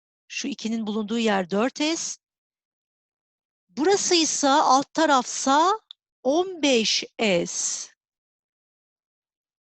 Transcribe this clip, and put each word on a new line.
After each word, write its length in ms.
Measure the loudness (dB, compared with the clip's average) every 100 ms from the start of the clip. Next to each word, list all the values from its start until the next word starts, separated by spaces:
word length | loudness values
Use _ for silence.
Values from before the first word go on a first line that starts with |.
| _ _ -14
Şu 200 | -10 -8
ikinin 380 | -8 -6 -6 -4
bulunduğu 320 | -4 -4 -2
yer 320 | 0 0 -2
dört 280 | -2 -2 -2
S. 380 | -4 -2 -6 -12 _ _ _ _ _ _ _ _ _ _ _ _ _ _ _
Burası 460 | -2 2 2 2
ise 340 | 2 2 0 2
alt 460 | 4 4 2 2
tarafsa 880 | 0 2 2 0 -4 0 2 2 0 _ -20 _ _
on 400 | -2 0 0 -2
beş 420 | 2 2 2 -2 -6 -4 0 0 -2
S. 420 | -4 -6 -6 -12 _ _ _ _ _ _ _ _ _ _ _ _ _ _ _ _ _